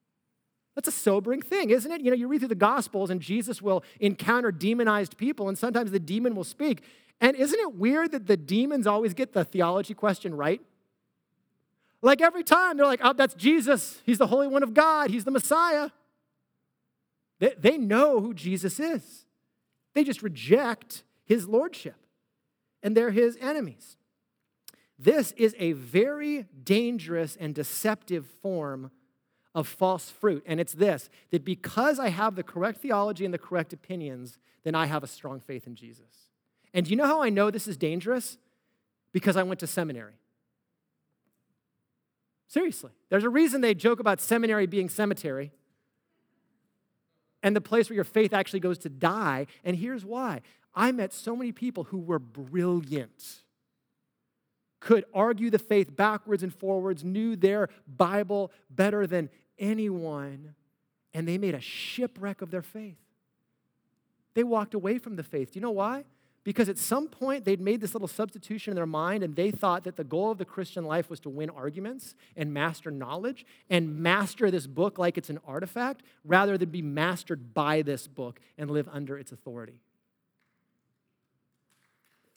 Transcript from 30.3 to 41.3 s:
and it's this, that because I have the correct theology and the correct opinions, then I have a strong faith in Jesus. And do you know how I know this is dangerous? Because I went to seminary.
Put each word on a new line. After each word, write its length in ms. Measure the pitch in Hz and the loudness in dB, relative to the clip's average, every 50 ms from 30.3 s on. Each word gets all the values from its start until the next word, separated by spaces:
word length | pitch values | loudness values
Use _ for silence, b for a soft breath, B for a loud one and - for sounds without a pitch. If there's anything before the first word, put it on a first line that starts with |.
| 175 143 - | 0 0 -2
and 140 | - 160 160 | -4 -2 -2
it's 140 | 170 - - | -2 -2 0
this, 360 | 151 196 202 170 131 - - b b b b | 2 4 4 4 2 -2 -10 b b b b
that 120 | - 170 139 | -2 -2 -2
because 540 | 151 185 - - - - 220 240 294 302 254 | -2 -6 -6 -6 -6 0 2 2 2 2 2
I 120 | 262 214 | 0 -2
have 260 | 170 175 214 220 196 | 0 0 0 0 0
the 80 | 185 175 | -2 -8
correct 360 | - - 175 175 220 214 - | -8 -4 -2 -2 -2 -2 -4
theology 460 | - 277 226 202 202 208 208 165 190 | -2 0 2 2 2 0 -2 -2 -4
and 80 | 190 175 | -4 -4
the 60 | 165 | -6
correct 340 | - - 180 175 160 - - | -6 -4 -2 -2 -2 -4 -6
opinions, 640 | 147 _ - 185 180 160 143 131 123 123 123 - _ _ _ _ _ | -16 _ -10 -10 -8 -8 -8 -10 -10 -14 -16 -18 _ _ _ _ _
then 140 | - 160 156 | -4 -2 0
I 100 | 160 160 | 2 2
have 180 | 143 156 151 139 | 2 0 -2 -4
a 40 | - | -6
strong 320 | - - - 143 135 131 | -12 -14 -12 -12 -12 -12
faith 260 | - - 139 123 - | -12 -12 -14 -14 -14
in 100 | 123 120 | -16 -20
Jesus. 540 | 107 120 117 113 104 104 _ _ _ _ _ _ _ _ _ _ _ _ _ - | -20 -20 -20 -20 -20 _ _ _ _ _ _ _ _ _ _ _ _ _ _ -2
And 100 | 185 180 | -2 0
do 60 | 156 | 2
you 40 | 202 | 2
know 120 | 240 294 277 | 2 4 4
how 160 | 302 320 285 | 4 4 2
I 60 | 240 | 2
know 200 | 208 196 202 214 | 4 4 2 2
this 180 | 202 220 - 220 | 2 -2 -4 -8
is 80 | 175 | -6
dangerous? 600 | 135 165 151 160 170 160 208 254 254 - - - - _ _ _ _ _ _ _ _ _ _ _ _ _ _ | -2 -2 -2 -2 -2 -2 -2 -2 -2 -4 -6 -12 -16 _ _ _ _ _ _ _ _ _ _ _ _ _ _
Because 240 | - 185 - 202 180 | -4 0 2 2 2
I 60 | 190 | 2
went 180 | 185 180 190 - | 2 0 -2 -6
to 60 | 170 156 | -6 -6
seminary. 460 | - - 170 156 135 120 110 104 107 _ _ _ _ _ _ _ _ _ _ _ _ _ _ _ _ _ _ _ _ _ _ _ | -4 -4 -4 -4 -4 -10 -12 -16 -20 _ _ _ _ _ _ _ _ _ _ _ _ _ _ _ _ _ _ _ _ _ _ _